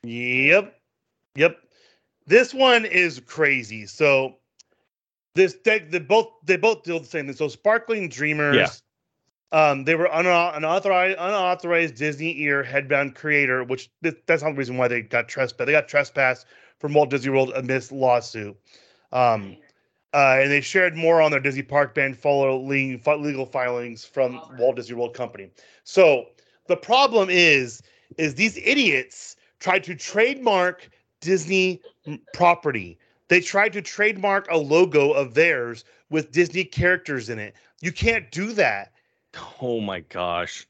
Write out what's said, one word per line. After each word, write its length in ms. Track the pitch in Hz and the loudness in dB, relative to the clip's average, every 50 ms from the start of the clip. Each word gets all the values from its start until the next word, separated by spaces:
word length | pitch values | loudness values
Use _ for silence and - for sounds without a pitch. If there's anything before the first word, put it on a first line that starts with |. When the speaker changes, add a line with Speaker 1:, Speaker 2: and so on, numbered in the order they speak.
| - | -12
Speaker 1:
Yep. 760 | 120 113 120 123 123 123 127 135 143 165 202 196 202 _ _ _ _ _ _ _ _ _ _ _ _ _ | -10 -10 -8 -6 -2 -2 0 2 4 4 2 2 -2 _ _ _ _ _ _ _ _ _ _ _ _ _
Yep. 220 | 135 151 170 160 _ _ _ _ _ _ _ _ _ _ _ _ _ _ - | 2 2 2 2 _ _ _ _ _ _ _ _ _ _ _ _ _ _ 4
This 260 | 165 233 262 262 - | 4 4 4 4 0
one 320 | 262 269 262 240 233 220 | 2 4 4 4 4 2
is 340 | 208 170 185 180 170 143 127 123 | 2 0 2 2 0 -2 -8 -16
crazy. 600 | _ - 156 156 143 139 131 117 101 110 110 104 | _ -2 0 0 0 0 -2 -4 -10 -14 -16 -16
So 520 | 98 - - 156 143 139 135 131 131 - _ _ _ _ _ _ _ _ _ _ _ _ _ _ _ _ _ _ _ _ | -16 -4 0 2 4 4 2 0 -2 -8 _ _ _ _ _ _ _ _ _ _ _ _ _ _ _ _ _ _ _ _
this, 220 | 165 190 180 185 - _ | 2 2 2 2 -2 _
they, 160 | 220 214 214 | 0 0 0
they 200 | 165 151 165 180 | -2 -6 -8 -8
both, 300 | 156 131 202 226 220 226 _ _ _ | -2 2 2 2 2 0 _ _ _
they 140 | 147 190 175 | -2 0 2
both 260 | 165 226 220 220 _ | 2 0 0 0 _
deal 160 | 170 170 165 | -6 -6 -6
the 60 | 143 | -8
same 200 | 120 - 160 143 139 | -6 -8 -8 -8 -8
thing. 80 | 135 | -6
So 120 | - 156 147 | -6 -6 -6
Sparkling 600 | - - _ 208 220 233 226 - 226 214 190 165 | -6 -2 _ 0 0 0 0 -4 -6 -6 -6 -10
Dreamers, 460 | 117 113 147 151 151 151 147 147 143 | -8 -6 -4 -4 -2 0 0 2 4
Speaker 2:
Yeah. 160 | 120 92 - - - _ _ _ _ _ _ _ _ _ _ _ _ _ _ - 156 156 147 | 4 2 2 -2 -10 _ _ _ _ _ _ _ _ _ _ _ _ _ _ 0 2 2 2
Speaker 1:
um, 120 | 143 139 135 | 2 0 0
they 100 | 143 165 | -2 0
were 120 | 156 170 185 | 2 0 0
unau-, 480 | 151 160 175 180 180 170 170 175 156 | 0 0 2 2 2 2 2 0 -4
unauthorized, 640 | 151 156 156 170 196 190 202 190 180 180 185 190 165 | -4 -4 -2 -2 -2 0 0 2 2 2 0 -2 -4
unauthorized 760 | 170 185 214 202 185 180 180 180 - 170 175 170 170 160 127 | -4 -4 -2 -2 0 -2 -2 -2 -2 -2 0 0 0 -2 -4
Disney 440 | 113 143 151 147 139 156 165 165 135 | -6 -6 -6 -4 -4 -8 -8 -6 -4
ear 220 | 151 147 143 139 135 | -2 -2 -2 -2 -2
headband 500 | 123 127 139 143 131 147 139 143 135 123 | -2 -4 -6 -2 0 -2 -2 -2 -4 -8
creator, 480 | - - 151 147 147 143 131 127 127 127 | -10 -4 0 0 0 2 0 0 -2 -2
which 280 | 120 131 131 - _ _ _ | -4 -6 -8 -8 _ _ _
th-, 140 | - - 117 _ _ | -6 -6 -6 _ _
that's 160 | - 160 160 | -2 -2 0
not 100 | 143 156 | 0 -4
the 40 | 147 | -4
reason 220 | 139 135 117 127 127 | -4 -6 -6 -2 0
why 100 | 127 120 | 0 0
they 140 | 123 120 | 0 -2
got 260 | 117 - - 120 117 113 | -6 -4 -4 -4 -4 -4
trespassed. 400 | - - 131 123 - - 123 127 | -4 -4 -4 -6 -4 -6 -2 2
They 60 | 147 | 2
got 140 | 151 143 - | 0 0 2
trespassed 600 | - 147 143 - _ 143 135 127 127 - - _ _ - _ _ _ _ | -2 -2 -2 0 _ 0 0 0 0 -2 -10 _ _ -20 _ _ _ _
from 140 | - 147 147 | -8 2 4
Walt 180 | 151 147 131 | 4 4 4
Disney 200 | 135 139 117 139 | 0 -4 -2 0
World 200 | 135 135 135 127 127 | 2 2 0 0 -2
amidst 360 | 131 127 123 131 131 127 - | -8 -4 -2 -4 -4 -4 -6
lawsuit. 680 | 139 139 131 127 123 120 113 - - 113 107 101 101 _ _ _ _ _ _ _ _ _ _ _ - | -6 -2 2 2 2 2 0 -4 -12 -12 -12 -12 -14 _ _ _ _ _ _ _ _ _ _ _ -2
Um, 440 | 127 127 120 113 107 101 98 92 - _ _ _ _ _ _ _ _ _ _ - | 2 2 2 2 0 -4 -10 -14 -18 _ _ _ _ _ _ _ _ _ _ 2
uh, 260 | 147 139 135 131 135 | 4 4 4 6 4
and 80 | 135 139 | 4 2
they 120 | 143 143 | 2 0
shared 340 | 131 - - 190 185 180 160 | -2 0 0 2 2 2 -2
more 260 | 160 165 165 170 165 | 0 2 4 4 6
on 80 | 156 151 | 4 4
their 120 | 147 139 | 2 0
Disney 200 | 131 143 131 135 | -2 -4 -6 -6
Park 320 | 139 - 139 143 143 135 - | -8 -2 0 0 0 0 0
ban 200 | 151 139 135 131 | -2 -2 -2 -4
following 840 | 127 - 147 143 139 139 135 131 131 131 135 139 139 135 135 127 120 | -4 -2 0 2 2 2 0 0 -2 -4 -2 -2 -2 -2 -2 -6 -4
fi-, 160 | 113 151 151 | 0 0 0
legal 300 | 147 147 147 143 131 135 | 0 -2 -4 -4 -4 -8
filings 580 | 127 - 135 127 123 123 120 120 120 117 113 - | -6 -4 -4 -4 -2 -4 -6 -8 -10 -12 -16 -20
from 360 | - _ 139 131 123 123 120 - - 127 123 | -12 _ -2 -2 -2 -2 -8 -16 -18 -6 0
Walt 200 | 117 131 127 123 | 0 0 0 0
Disney 180 | 117 107 120 | -8 -10 -6
World 180 | 117 120 113 - | -6 -6 -6 -6
Company. 380 | - 123 110 - 98 98 92 _ _ _ _ _ _ _ | -8 -10 -10 -10 -16 -20 -20 _ _ _ _ _ _ _
So 440 | - - 190 190 160 143 123 110 - _ _ _ _ _ _ _ - | -2 4 6 6 6 6 4 0 -8 _ _ _ _ _ _ _ -4
the 100 | 180 175 | -4 -4
problem 520 | - - 226 262 277 269 220 226 196 185 | 0 0 2 4 4 4 4 2 0 2
is, 540 | 180 180 175 165 147 139 127 117 113 - _ _ _ _ _ _ - - | 4 4 6 6 4 4 2 -4 -10 -16 _ _ _ _ _ _ -8 -4
is 160 | 160 151 131 | -4 -4 -2
these 240 | 127 208 226 - - | -2 -2 -2 -2 -4
idiots 800 | - 220 269 285 262 190 147 131 127 - - - - - - _ _ _ _ _ | -2 0 0 2 2 2 0 0 -4 -6 -14 -20 -20 -20 -20 _ _ _ _ _
tried 240 | - 190 185 196 190 | -4 -2 -2 -2 -2
to 120 | 175 180 | -6 -14
trademark 960 | 147 - - - 208 226 247 277 269 254 233 202 185 180 180 175 - - _ _ _ _ _ _ _ | -12 -12 -6 0 0 0 0 0 -2 -2 0 2 2 0 0 -2 -6 -18 _ _ _ _ _ _ _
Disney 600 | - 160 190 190 151 160 190 190 185 185 180 180 _ - _ _ _ 151 | -2 -2 -2 -2 0 -2 0 0 0 0 -2 -6 _ -20 _ _ _ -14
m-, 140 | 151 - _ _ - | -14 -14 _ _ -4
property. 640 | - 180 175 175 170 - 151 131 110 92 87 85 _ _ _ _ _ _ _ | 2 4 4 4 2 -2 -4 -4 -4 -8 -12 -18 _ _ _ _ _ _ _
They 120 | 180 180 | 0 2
tried 320 | 180 - - 196 208 220 175 | 2 0 0 0 0 0 -2
to 80 | 208 | -6
trademark 640 | 170 - - - 202 214 220 190 190 202 196 196 196 - | -12 -12 -4 -2 -2 -2 -2 -2 -2 -2 -2 -2 -2 -2
a 60 | 170 160 | -2 -2
logo 540 | 151 139 151 165 180 - 131 147 139 143 | 0 2 4 4 4 4 4 2 2 4
of 220 | 151 139 139 127 113 | 2 0 -2 -2 2
theirs 500 | 143 165 170 156 131 120 120 117 117 - _ _ _ _ _ | 2 2 2 2 -2 -4 -8 -10 -14 -18 _ _ _ _ _
with 220 | 147 160 151 151 | -4 -4 -4 -2
Disney 320 | 123 156 175 156 143 180 180 | 0 0 0 2 0 -6 -6
characters 640 | 131 - - 170 175 185 180 180 - 147 127 113 107 | -6 -4 0 0 0 0 0 -4 -8 -8 -8 -8 -8
in 100 | 120 110 | -10 -10
it. 160 | 104 104 - _ _ _ _ _ | -10 -14 -16 _ _ _ _ _
You 100 | - 180 | -10 -10
can't 380 | 170 - - 233 226 220 - - | -6 -2 -2 0 0 -2 -6 -8
do 220 | - 156 190 214 233 | -10 -8 -8 -6 -2
that. 400 | 208 175 123 104 98 98 - _ _ _ _ _ _ _ _ - - - - - - | -2 0 0 -2 -4 -10 -14 _ _ _ _ _ _ _ _ -20 -18 -18 -18 -16 -10
Speaker 2:
Oh 200 | - 123 120 113 | -6 -4 -4 -4
my 200 | 107 101 95 90 | -4 -6 -6 -8
gosh. 680 | 82 _ - 90 90 87 87 87 87 85 - - - _ | -12 _ -8 -6 -4 -4 -4 -4 -6 -6 -10 -16 -18 _